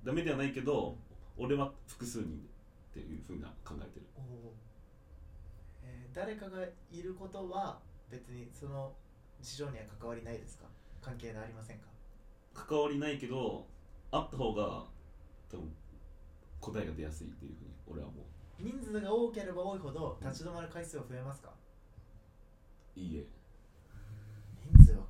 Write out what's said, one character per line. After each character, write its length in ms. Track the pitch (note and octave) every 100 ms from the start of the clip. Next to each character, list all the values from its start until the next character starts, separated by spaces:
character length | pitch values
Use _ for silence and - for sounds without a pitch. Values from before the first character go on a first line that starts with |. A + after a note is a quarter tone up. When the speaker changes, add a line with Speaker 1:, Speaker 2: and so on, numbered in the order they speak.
Speaker 1:
ダ 80 | B2
メ 120 | D#3
で 80 | E3
は 80 | C3+
な 60 |
い 80 | C#3
け 100 | C3+
ど、 340 | B2+ C#3+ - - - - - -
Speaker 2:
う 60 |
ん。 20 |
Speaker 1:
俺 100 | B2+
は 200 | C#3+ C#3 - -
複 200 | - A#2+
数 160 | A#2+
人 260 | F2+ D2 - - - - -
っ 40 |
て 60 | -
い 180 | D2 D#2
う 40 | -
風 100 | E2
な 140 | C#2+ -
考 120 | - D2+
え 40 | -
て 80 | -
る。 60 | - -
Speaker 2:
お 40 |
ー。 40 | B2+ A#2+ A#2 A2 A2 - - - - - - - - - - -
え 240 | B2+ B2 B2+
ー、 40 | E3+
誰 180 | G3+ G#3+
か 120 | G3
が 180 | F#3+ F3+ - -
い 120 | E3+
る 100 | F3+
こ 160 | F#3 F#3+
と 220 | G3 F#3
は 280 | F#3 F#3+ - - - -
別 200 | B2 -
に 200 | B2 A#2+
そ 100 | - C#3
の 280 | C#3 C3+ - - - - -
事 160 | B2 C3
情 120 | C#3+
に 60 | A#2+
は 80 | G#2+ -
関 100 | A#2
わ 60 |
り 80 | A#2
な 100 | A#2
い 60 | A2+
で 100 | -
す 80 | -
か？ 80 | - - - -
関 160 | C3 A#2
係 140 | A2+
あ 140 | A2 A2
り 60 |
ま 100 | A2+
せ 120 | A2
ん 20 | G#2+
か？ 80 | - - - - - - -
Speaker 1:
関 260 | - - D3+
わ 80 | D3
り 100 | C#3+
な 120 | D3
い 80 | C3
け 80 | A#2+
ど、 420 | C3 A2+ - - - - - -
あ 100 | D3
っ 80 | D#3+
た 60 | B2+
方 160 | A2+
が 320 | G#2 G2+ - - - - - - - -
多 80 | F2+
分 120 | D#2 D#2 - - - - - - - -
答 240 | - A2
え 40 | E2
が 80 |
出 80 | D#2
や 100 | D2+
す 120 | D#2
い 40 | D2
っ 40 |
て 120 | -
い 60 | C#2+
う 40 |
風 120 | D2+ C#2
に 80 | C#2+ -
俺 140 | D#2
は 80 | C#2+
思 140 | C#2+
う。 20 | - - - -
Speaker 2:
人 220 | A3 C4+
数 160 | A3 G#3
が 140 | G3
多 180 | A3+ A#3
け 120 | A3
れ 100 | F#3+
ば 100 | F3+
多 140 | F#3+ F#3+
い 20 |
ほ 140 | C#3+
ど 260 | D3+ C#3 G#2
立 200 | C3+ C#3+
ち 40 | E3+
止 80 |
ま 80 | E3+
る 80 | D#3+
回 120 | E3+
数 140 | E3 D3
は 80 | A2+
増 100 | B2+
え 40 |
ま 140 | C3+
す 80 | C3+
か？ 100 | - - - - - - - - - - - - - - - F#2
Speaker 1:
い 120 | F2+
い 80 | D#2
え。 80 | C2+ - - - - - - - - - - - - - -
Speaker 2:
人 120 | -
数 80 | -
は 120 | G#3+ -